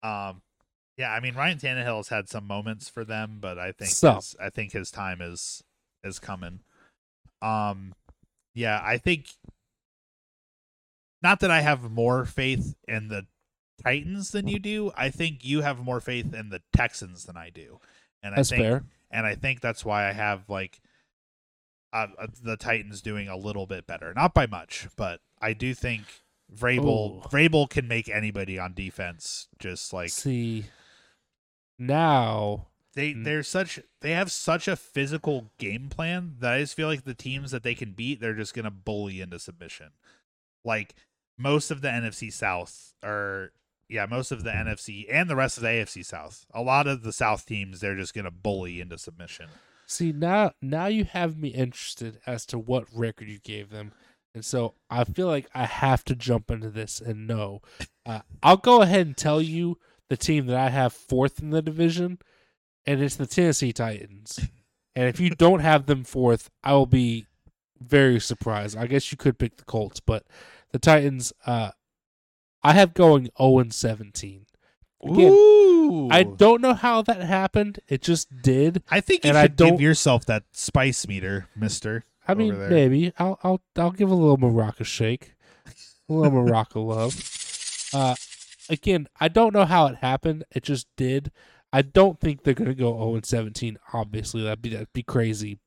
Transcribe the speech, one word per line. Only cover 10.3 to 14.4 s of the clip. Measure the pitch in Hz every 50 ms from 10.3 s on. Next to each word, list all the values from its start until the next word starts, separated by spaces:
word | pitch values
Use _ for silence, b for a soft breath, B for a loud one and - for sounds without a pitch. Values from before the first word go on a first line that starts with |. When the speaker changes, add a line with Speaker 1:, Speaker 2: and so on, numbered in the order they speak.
| _ _ _ _ _ _ _ _ _ _ _ _ _ _ _ _ _ _ -
Speaker 1:
not | 175 196 190
that | - 190
I | 165 165
have | 147 151 147 131 120 117
more | 110 117 117 120 123 131 123
faith | - - - 131 131 135 131 127 110 147 _ _ -
in | 110 110 107 107
the | 107 101 95 _ _ _ _ _ _ _ _ _ _ _ -
Titans | 127 127 143 147 165 185 202 196 -
than | - 202